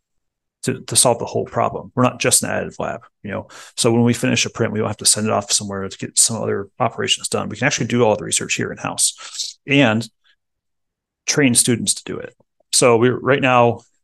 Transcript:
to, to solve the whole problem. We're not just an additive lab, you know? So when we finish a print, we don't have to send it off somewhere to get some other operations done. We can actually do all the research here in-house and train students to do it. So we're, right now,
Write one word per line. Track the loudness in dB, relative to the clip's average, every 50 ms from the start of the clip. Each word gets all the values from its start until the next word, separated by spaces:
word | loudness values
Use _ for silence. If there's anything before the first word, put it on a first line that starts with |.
| _ _ _ _ _ _ _ _ _ _ _ _ -4
to, | -4 -4 -4 -6
to | -2 0
solve | 2 4 4 2 2
the | -2
whole | -4 -4 -4 -6
problem. | -4 -2 -2 -2 -2 -2 -6 -10 -6 0
We're | 2 2
not | 2 2 0
just | 0 0 2 2 0
an | -2
additive | -4 -4 -6 -6 -8 -8
lab, | -8 -6 -6 -10 -12 _ _ _ -12
you | -10 -8
know? | -8 -10 -12 -16 -20 -20 -16 -6
So | 0 2 4
when | 4 4 4
we | 4 2
finish | 2 0 0 0 0 -2
a | -2
print, | -2 -2 -2 -2 0
we | -2
don't | -4
have | -4 -4 -2
to | 0
send | 0 0 2 0
it | 0 0
off | -2 -2 -2
somewhere | -2 -2 -2 -4 -6 -8 -8 -8
to | -10 -10
get | -12 -4 0
some | 2 2 2 2 -2
other | -4 -4 -4 -4 -6 -10 _ _
operations | -4 -4 -2 -4 -2 -2 -2 -2 -2 -4
done. | -4 -4 -4 -6
We | -6
can | -2 -2
actually | -2 0 -2 -2 -2
do | 2 2 4
all | 4 2
the | 0 -2
research | -4 -4 -4 -4 -4 -4
here | -4 -4 -6
in-house | -8 -8 -8 -8 -4 -2 -2 -2 -2 -6 -14 -16 -12 -10 -10 -10 -12 -14 _
and | 0 2 4 4 4 2 0 -2 -6 -12 _ _ _ _ _ _ _ _ _ _ _ _ _ _ _ _ _ _ _ _ _ _
train | -2 0 2 4 4 4
students | 2 2 2 2 0 0 -4 -4
to | -4 -6
do | -10 -10 -10
it. | -10 -14 -16 _ _ _ _ _ _ _ 0
So | 4 4 6 6
we're, | 6 4 4 2 0
right | 0 0 0 2 2
now, | 4 4 6 4 4 2 -2 -8 _ _ _